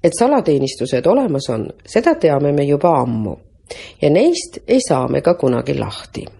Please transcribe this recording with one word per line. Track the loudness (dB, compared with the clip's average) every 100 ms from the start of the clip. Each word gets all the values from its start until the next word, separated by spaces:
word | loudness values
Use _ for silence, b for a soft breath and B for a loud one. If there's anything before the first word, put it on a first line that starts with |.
Et | 0 2
salateenistused | 2 2 2 0 0 -4 -2 0 2
olemas | 2 0 -4 -4
on, | -6 -6 -12 -4
seda | 0 0 2
teame | 2 2 0
me | 0
juba | 0 2 2 2
ammu. | 0 -2 -4 -8 _ _ _ B B B
Ja | 2
neist | 4 2 0 -6 -14 0
ei | 0 2
saa | -2 0
me | 0
ka | 0
kunagi | 2 0 0 -2 -4
lahti. | -4 -8 -12 -14 -14